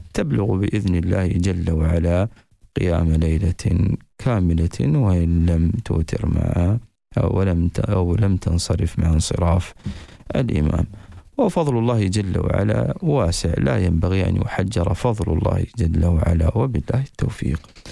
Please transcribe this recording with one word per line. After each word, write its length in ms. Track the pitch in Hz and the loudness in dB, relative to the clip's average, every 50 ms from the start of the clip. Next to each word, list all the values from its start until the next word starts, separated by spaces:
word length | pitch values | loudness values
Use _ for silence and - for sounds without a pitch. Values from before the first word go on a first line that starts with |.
| - - - | -20 -8 -6
تبلغ 420 | - 202 151 143 110 101 107 98 | -4 -2 -2 0 0 0 0 0
بإذن 400 | 92 101 - - 107 101 95 87 | 0 0 0 -2 -2 0 0 0
الله 320 | 85 85 90 90 95 92 92 | 0 0 0 0 0 0 0
جل 440 | - 90 87 95 90 87 82 85 | 0 0 0 0 -2 -2 -2 -2
وعلا 560 | 82 80 80 80 82 85 85 87 87 90 98 117 - - _ _ _ _ - _ _ - | 0 0 0 2 0 0 0 0 0 0 0 -2 -6 -12 _ _ _ _ -20 _ _ -4
قيام 340 | - 87 85 87 85 82 | -2 0 0 2 2 2
ليلة 840 | 80 80 82 80 80 80 - 87 85 - - - 87 85 - - - - - _ _ - | 2 2 2 2 2 2 0 0 -2 -2 -2 0 0 2 2 0 0 -4 -6 _ _ -6
كاملة، 600 | - 131 120 101 90 85 82 82 82 85 - - | -4 -2 0 0 2 2 2 2 0 0 -2 -2
وإن 640 | - 143 151 147 127 98 90 87 85 85 85 85 82 | 0 0 2 2 2 2 2 2 2 2 2 2 2
لم 260 | 87 85 82 85 85 - - - | 2 2 2 2 2 0 -2 -2
توتر 400 | - - 85 80 - - - - | -2 -2 -2 -2 -2 -4 -4 -2
مع، 520 | 78 76 78 78 80 - - 87 90 107 120 117 - _ _ _ _ - - | -2 0 0 0 0 0 0 0 0 0 -2 -4 -8 _ _ _ _ -2 -2
أو 260 | - - 92 92 95 | 0 0 0 0 0
لم 240 | 98 87 85 85 87 | 2 2 2 0 0
ت-، 120 | - - | 0 -2
أو 360 | - - 104 92 90 87 85 | -2 0 0 0 0 2 2
لم 220 | 104 110 98 95 92 | 2 2 2 0 0
تنصرف 640 | - 95 85 87 - - 85 - - 78 - - | 0 0 0 0 0 0 0 0 -2 -2 -2 0
مع 100 | 82 82 | 2 2
انصراف 640 | 80 80 80 - - - 82 85 87 90 - - - - - - - - - - - - - - - | 2 2 2 0 -2 0 2 2 2 2 0 -2 -10 -12 -10 -10 -10 -10 -14 -20 -20 -16 -10 -4 -2
الإمام. 500 | - 131 113 - 78 76 76 - 85 - - - - - - - - - - - - | -2 0 0 0 0 2 2 2 0 -2 -4 -6 -12 -20 -20 -20 -20 -20 -8 -2 0
وفضل 400 | 254 190 - 185 160 143 123 117 | 0 0 2 0 0 0 0 0
الله 300 | 113 120 120 110 104 95 | 0 2 2 2 0 0
جل 320 | 92 107 101 95 90 - | 0 -2 -2 -2 -2 -2
وعلا 580 | - - - 98 98 107 113 113 117 143 - - | 0 0 0 0 0 0 0 0 0 -2 -4 -2
واسع، 520 | - 160 147 135 95 82 85 - - 85 82 - | -2 0 0 2 2 0 0 0 -2 -2 0 0
لا 200 | - 135 131 104 | 0 0 0 0
ينبغي 520 | 92 87 82 82 85 90 92 95 92 92 | 2 2 2 2 2 2 0 0 0 0
أن 60 | 90 | 0
يحجر 580 | 92 92 - - - 92 95 - 87 85 - 90 | 0 -2 -2 -2 -2 -2 -2 -2 -2 0 0 0
فضل 400 | - - 123 113 107 - - - | 0 0 -2 -2 0 -2 0 0
الله 320 | 87 - - 87 90 90 - - 113 | 0 0 0 0 0 -2 -4 -2 -2
جل 280 | 87 82 82 82 82 | -2 0 2 2 2
وعلا، 520 | 87 85 78 80 82 85 82 82 82 - 110 | 2 2 2 2 2 2 2 2 2 2 0
وبالله 440 | 127 135 117 - - - - 127 | 0 0 -2 -2 -2 -2 -2 -2
التوفيق. 680 | 135 - - - - 127 120 - - - - - - - - - - - | -2 -4 -4 -4 -4 -4 -4 -4 -4 -4 -4 -4 -6 -12 -20 -20 -20 -18